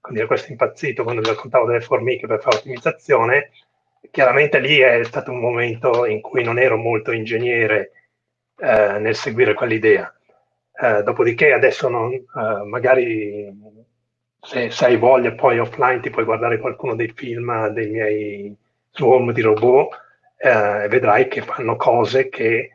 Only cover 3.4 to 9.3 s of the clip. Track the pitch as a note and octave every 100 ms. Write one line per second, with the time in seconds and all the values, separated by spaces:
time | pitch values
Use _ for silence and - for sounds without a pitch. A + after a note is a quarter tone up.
3.4 | D3 _ _ _ _ _ - - C3 B2
4.4 | D3 D3 C3 D3 B2+ A#2+ A#2 - C3+ B2+
5.4 | A#2 A#2+ A#2+ A2+ C3+ A#2+ A#2+ G#2+ - C3
6.4 | A#2 A#2 C3 A2 A2+ A2+ A#2 A2+ A2 A2+
7.4 | B2 A#2+ A2 G#2+ F#2+ _ _ _ _ _
8.4 | _ _ C#3 A2 G#2 G2+ G#2+ G#2+ -